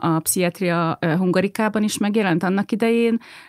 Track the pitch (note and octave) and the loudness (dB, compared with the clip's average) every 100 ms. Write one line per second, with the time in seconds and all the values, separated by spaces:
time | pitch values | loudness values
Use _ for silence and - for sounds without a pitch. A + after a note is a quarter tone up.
0 | E3+ D#3+ D#3+ F#3 F3 - F3+ E3+ E3 - | 0 0 0 0 -2 0 -2 0 -2 -2
1 | E3+ D#3 F#3 F#3+ G3 - G#3+ G#3+ G#3+ - | 0 2 2 2 0 0 -2 0 0 0
2 | G#3 G#3+ G3+ F3 F#3 G3 G3+ G#3+ A3+ A#3 | 0 0 2 2 0 0 -2 0 2 2
3 | A#3 A3+ - - | 2 0 -4 -20